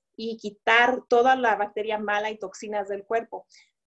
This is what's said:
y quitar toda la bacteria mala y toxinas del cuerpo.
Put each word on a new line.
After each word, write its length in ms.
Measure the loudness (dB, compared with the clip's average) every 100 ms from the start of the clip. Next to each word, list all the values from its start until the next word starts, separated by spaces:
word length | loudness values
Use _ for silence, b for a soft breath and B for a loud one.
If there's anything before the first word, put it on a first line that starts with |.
| _
y 220 | -10 -10 -8
quitar 680 | -10 -4 2 4 4 2 2
toda 280 | 4 4 4
la 200 | 2 0
bacteria 400 | -2 -6 -6 -4
mala 320 | -2 -2 -4
y 80 | -6
toxinas 500 | -12 -12 -6 -6 -4
del 160 | -8
cuerpo. 420 | -4 -4 -4 -12 -16 b b _ _